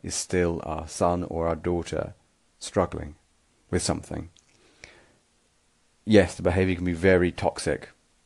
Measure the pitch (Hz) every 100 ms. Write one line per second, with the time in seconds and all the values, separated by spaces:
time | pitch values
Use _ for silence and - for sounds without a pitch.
0 | 90 - - 90 87 85 - 78 80 -
1 | 90 90 - 82 82 80 85 87 82 80
2 | - - _ _ _ _ - - 98 -
3 | 73 78 _ _ _ _ - 90 - 78
4 | - 80 82 _ _ _ _ _ - -
5 | _ _ _ _ _ _ _ _ _ _
6 | 104 104 90 - 90 92 95 87 90 82
7 | 95 90 87 - 92 - 80 71 - _
8 | _ _